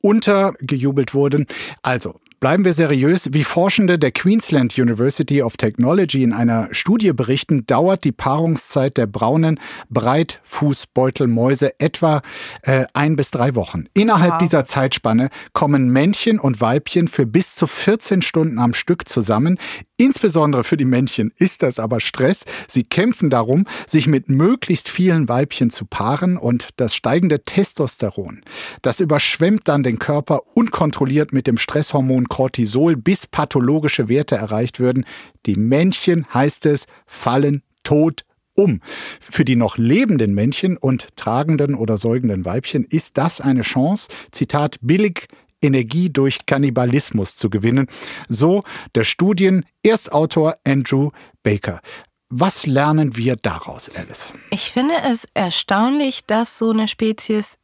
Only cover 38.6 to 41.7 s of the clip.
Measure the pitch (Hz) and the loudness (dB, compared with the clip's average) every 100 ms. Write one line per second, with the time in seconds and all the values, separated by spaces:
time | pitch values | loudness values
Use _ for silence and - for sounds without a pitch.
38.6 | 196 104 - - - - - - 131 123 | 2 0 -6 -14 -14 -16 -12 -2 2 2
39.6 | 110 - 113 165 247 156 110 98 113 147 | 2 0 2 2 2 2 0 0 0 0
40.6 | 190 180 131 131 - - - 117 151 156 | -4 -2 -2 -2 -6 -10 -4 -2 0 0
41.6 | 143 | 0